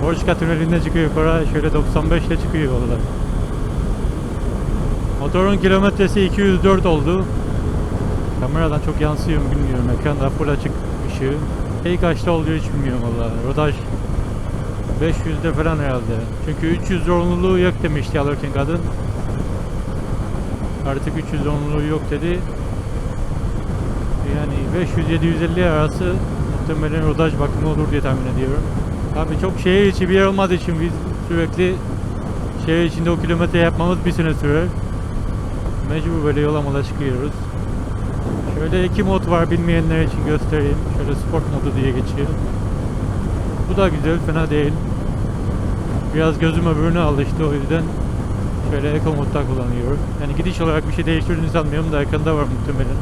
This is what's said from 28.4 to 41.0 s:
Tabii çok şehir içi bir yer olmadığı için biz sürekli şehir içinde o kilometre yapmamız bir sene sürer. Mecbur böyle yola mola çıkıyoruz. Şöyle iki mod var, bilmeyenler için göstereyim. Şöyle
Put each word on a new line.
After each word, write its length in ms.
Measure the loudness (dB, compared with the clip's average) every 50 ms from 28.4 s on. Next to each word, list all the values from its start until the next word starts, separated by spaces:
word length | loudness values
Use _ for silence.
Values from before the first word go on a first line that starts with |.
| 0 0 0 0 0 0 -2 -2 -2 -2 -2 -2 -2 -2 0
Tabii 260 | 0 0 0 0 0
çok 180 | 0 0 0 0
şehir 260 | 2 4 4 6 6
içi 240 | 4 4 2 0 4
bir 40 | 4
yer 120 | 6 4
olmadığı 280 | 4 4 2 2 2 2
için 280 | 0 0 -2 -2 0
biz 100 | 0 -2 -2 -4 -4 -4 -4 -4 -4 -2
sürekli 480 | 0 0 0 0 0 0 0 0 0 -2 -4 -4 -4 -4 -4 -4 -4 -4 -4 -4 -4 -4 -4 -4 -4 -4 -2
şehir 180 | 0 2 2 2
içinde 280 | 0 0 0 0 0
o 100 | 0 0
kilometre 380 | 0 0 0 2 0 2 2 2
yapmamız 460 | 2 2 2 2 0 0 0 0 0
bir 60 | 0
sene 220 | 0 0 0 0 0
sürer. 320 | 0 0 2 2 2 2 0 -2 -2 -4 -2 -4 -4 -4 -2 -2 -2 -2 -2 -2 -2 -2 -4 -4 -2 -2 -2 -2 -2 -2 0
Mecbur 340 | 0 0 0 0 0 0 2
böyle 180 | 2 2 2
yola 200 | 2 2 2 0
mola 220 | 0 0 0 0 -2
çıkıyoruz. 480 | -2 -2 -2 -2 0 0 0 -2 -2 -4 -4 -4 -4 -4 -4 -4 -2 -2 -4 -4 -4 -4 -4 -2 -2 -2 -2 -2 -2 -2 -2 -2 -2 -2
Şöyle 300 | -2 0 0 2 2 2
iki 180 | 2 2 2 2
mod 260 | 2 2 2 2 2
var, 220 | 2 2 2 2
bilmeyenler 500 | 2 2 2 4 2 4 4 2 2 2
için 240 | 2 2 0 0 0
göstereyim. 520 | 0 0 0 0 2 0 2 2 2 2 0 0 0 0
Şöyle 180 | 0